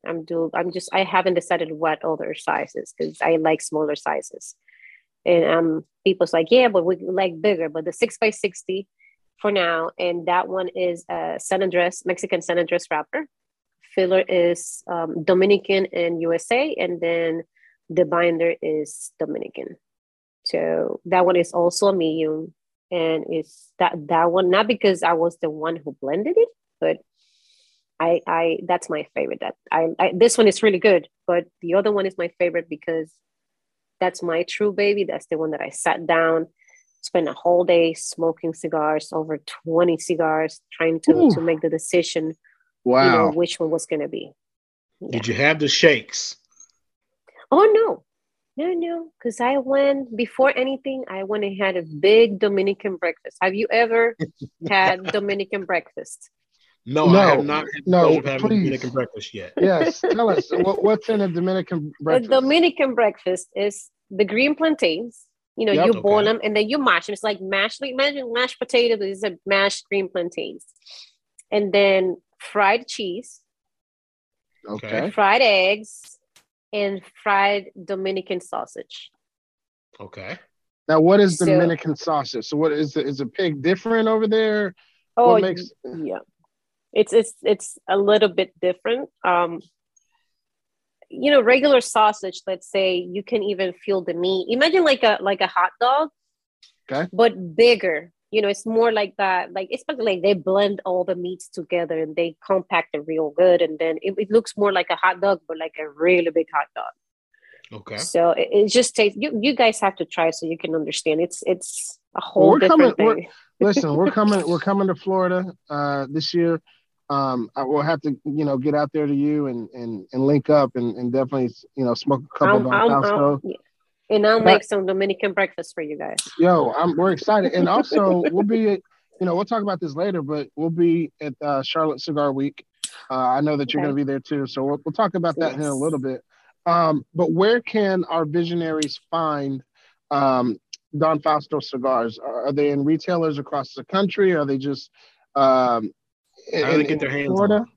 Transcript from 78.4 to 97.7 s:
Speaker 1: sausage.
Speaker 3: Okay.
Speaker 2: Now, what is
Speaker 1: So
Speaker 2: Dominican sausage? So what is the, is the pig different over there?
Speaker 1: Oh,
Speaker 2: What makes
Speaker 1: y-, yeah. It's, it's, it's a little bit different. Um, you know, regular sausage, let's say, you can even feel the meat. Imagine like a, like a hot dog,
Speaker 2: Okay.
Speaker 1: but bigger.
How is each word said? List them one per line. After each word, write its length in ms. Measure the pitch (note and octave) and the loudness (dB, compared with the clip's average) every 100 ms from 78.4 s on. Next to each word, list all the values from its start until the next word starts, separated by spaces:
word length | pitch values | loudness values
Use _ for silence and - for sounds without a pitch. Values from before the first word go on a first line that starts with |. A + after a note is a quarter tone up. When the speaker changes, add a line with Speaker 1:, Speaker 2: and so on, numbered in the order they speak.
Speaker 1:
sausage. 680 | - - - - - - - _ _ _ _ _ _ _ _ _ | -6 -10 -10 -14 -16 -20 -20 _ _ _ _ _ _ _ _ _
Speaker 3:
Okay. 380 | G#2 - F#2+ F3 _ _ _ _ - | -18 -16 -16 -16 _ _ _ _ 0
Speaker 2:
Now, 120 | D#3+ | 4
what 180 | E3 G3+ | 6 6
is 200 | G3+ D#3+ | 6 4
Speaker 1:
So 60 | E3 | 4
Speaker 2:
Dominican 500 | - E3+ E3 D#3+ D3 | 4 4 0 -4 -4
sausage? 500 | - D3+ B2+ A#2+ - | -2 -4 -4 -8 -6
So 120 | D3+ | 0
what 140 | D#3 | 0
is 220 | D3 D3+ | 0 -2
the, 100 | D#3 | -2
is 140 | C#3 C3+ | -4 -4
the 80 | B2+ | -6
pig 380 | - F3+ C#3+ | -2 -4 -2
different 440 | D3 F#3+ A3+ A3+ A3+ | -2 -2 0 0 2
over 200 | A3 A3 | 0 2
there? 480 | A3 A3 G#3+ G3+ - _ _ _ - | 2 0 0 -4 -8 _ _ _ 4
Speaker 1:
Oh, 160 | A#3+ | 6
Speaker 2:
What 80 | A3+ | 6
makes 300 | F#3+ F3 F3+ _ | 4 -4 -10 _
Speaker 1:
y-, 200 | B2+ E3+ D3 | -14 -10 -8
yeah. 140 | F#2 - _ _ _ _ _ _ | -8 -12 _ _ _ _ _ _
It's, 180 | - G#3+ | 0 4
it's, 220 | A3 A3 - | 2 2 -4
it's 380 | - G3+ - - - | -2 -2 -4 -16 -2
a 80 | G3 | 0
little 320 | G3+ G#3+ G#3 | 4 4 2
bit 240 | F3 F#3 _ | 0 -6 _
different. 480 | F3+ F3+ A3 A#3+ E4 _ F#3 | -4 -2 -4 -4 -6 _ 0
Um, 360 | F3 F3 E3 _ _ _ _ _ _ _ _ _ _ _ _ _ _ _ | 2 0 -4 _ _ _ _ _ _ _ _ _ _ _ _ _ _ _
you 220 | - C#4+ | -4 4
know, 100 | C#4+ | 4
regular 400 | A3 B3+ C#4+ C4 | 6 4 6 4
sausage, 600 | - A#3 G#3+ G#3+ F#3+ - - | 2 2 2 2 -10 -10 -10
let's 240 | F#3 - | -10 -4
say, 280 | G3 F#3+ F3+ | 0 0 0
you 260 | F3+ F#3 | -4 -10
can 180 | G3 A#3 | -4 -4
even 320 | G3+ F#3 F#3+ | -4 -4 -4
feel 300 | F3 - G3 | -6 -4 -4
the 100 | F3+ | -2
meat. 320 | E3+ F3+ F#3+ - | -4 -2 -2 -2
Imagine 340 | A#3 D#4+ F#4 | 0 2 4
like 180 | D#4+ C4 | 2 4
a, 140 | A3+ G#3 | 2 2
like 200 | G3 G3+ | -2 -2
a 60 | - | -2
hot 240 | F#3 F#3 _ | 0 -2 _
dog, 280 | B3 C#4 D#4 _ _ _ _ _ _ _ - | 0 2 -2 _ _ _ _ _ _ _ -8
Speaker 2:
Okay. 180 | C3+ F3+ | -6 -4
Speaker 1:
but 440 | F#3+ A#3 F#3 F3+ D#3+ | 2 2 2 -8 4
bigger. 560 | A#3+ | 6